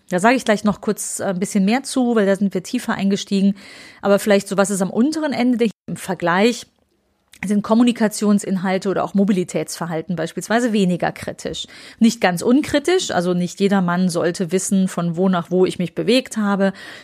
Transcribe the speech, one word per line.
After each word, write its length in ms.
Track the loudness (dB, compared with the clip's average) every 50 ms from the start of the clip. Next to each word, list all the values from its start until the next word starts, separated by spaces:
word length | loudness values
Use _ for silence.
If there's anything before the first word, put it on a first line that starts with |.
| _ -6
Da 80 | -2
sage 180 | 0 2 2 2
ich 100 | 2 0
gleich 180 | 0 -2 0 0
noch 180 | -2 -2 -2
kurz, 380 | -4 -6 -6 -4 -8 -10 -8 -6
äh, 60 | -4
ein 140 | -4 -4 -4
bisschen 240 | -4 -2 0 0 2
mehr 200 | 2 0 0 -2
zu, 320 | -4 -2 -2 0 2 2
weil 100 | 2 2
da 100 | 2 2
sind 200 | 2 0 -2 -2
wir 80 | -4 -6
tiefer 320 | -4 -6 -6 -4 -4 -4
eingestiegen. 580 | -2 0 0 0 -2 -2 -2 0 2 2 2 2 0 -8 -20 -20 -20 -20 -20 -14 -4
Aber 160 | 0 2 2
vielleicht 300 | 2 4 2 2 2 2
so, 100 | 0 0
was 140 | 0 0 0
ist 100 | 0 -2
am 80 | -2 -2
unteren 420 | 0 0 0 0 0 -2 -4 -4
Ende 280 | -2 0 0 0 2 2
der, 100 | 0 -2 -2 _ _
im 100 | -12 -12
Vergleich 720 | -10 -6 -8 -6 -2 0 0 2 4 2 2 2 -2 -8 -18 _ _ _ _ _ _ _ _ _ _ _ _ -14 -8 -4
sind 160 | -2 0 0
Kommunikationsinhalte 1300 | 2 2 2 4 4 4 2 2 0 -2 0 0 2 2 2 2 2 -2 -4 -2 0 0 0 0 0 -2
oder 140 | -2 -2 -2
auch 100 | 0 2
Mobilitätsverhalten 1040 | 2 2 4 2 0 -2 -2 -4 -6 -6 -6 -8 -8 -8 -6 -6 -6 -4 -4 -4
beispielsweise 580 | -4 -6 -6 -8 -10 -4 -2 0 0 0 2 2
weniger 380 | 2 2 2 2 0 -2 -4
kritisch. 560 | -4 -6 -10 -12 -12 -10 -10 -10 -10 -10 -12 -14 -16 -20 -20 -20 0 2
Nicht 200 | 2 2 4 2
ganz 220 | 0 0 0 0
unkritisch, 680 | 2 2 2 2 2 0 -2 0 0 0 0 0 -2 -2
also 240 | -2 -2 0 0 0
nicht 240 | -2 -2 -4 -2 -2
jeder 220 | 0 2 2 2
Mann 280 | 2 0 0 2 0 0
sollte 420 | 0 0 0 -2 -2 -2 -4 -2
wissen, 360 | -2 -2 0 0 2 2 2
von 300 | 0 -2 -4 -4 -2 -2
wo 120 | 0 0 2
nach 220 | 2 0 -2 0
wo 140 | 2 2 2
ich 120 | 2 2
mich 160 | -2 -6 -4 -4
bewegt 440 | -2 0 2 2 2 0 -2 -4
habe, 360 | -2 -2 0 0 2 0 0 -2 -4 -12 -20 -20 -20